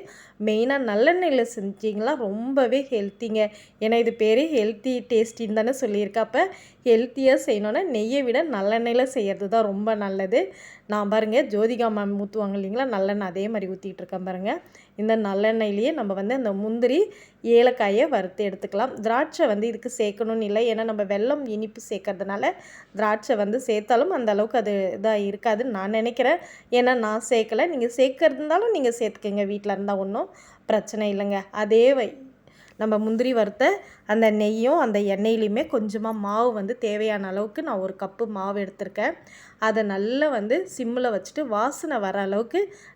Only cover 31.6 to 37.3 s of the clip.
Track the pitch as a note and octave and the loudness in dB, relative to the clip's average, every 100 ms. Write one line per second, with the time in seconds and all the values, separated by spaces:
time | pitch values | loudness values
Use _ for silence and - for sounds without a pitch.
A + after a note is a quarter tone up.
31.6 | G#3+ A3 B3 C4+ G#3+ - - - _ - | 4 6 6 6 0 -6 -20 -20 _ -20
32.6 | - - A3 G#3+ G#3+ A3+ B3+ A#3 G3+ - | -18 -6 0 0 0 0 2 2 0 2
33.6 | C#4+ G4+ - - - G#3+ A3+ G#3+ G#3 A3 | 2 2 -4 -12 -2 4 4 4 2 2
34.6 | A#3+ E4 B3+ G3+ G3+ G3 A3 A3+ G#3+ G#3+ | 2 2 2 2 0 0 2 2 2 0
35.6 | D#4 B3 G#3+ G#3 A3+ A3 G3+ G#3 B3 G#3+ | 0 -2 -2 -4 -6 -4 -2 0 0 0
36.6 | G3 B3 A3 G#3 A3 G#3 G3 | -4 -4 -4 -2 0 -2 -2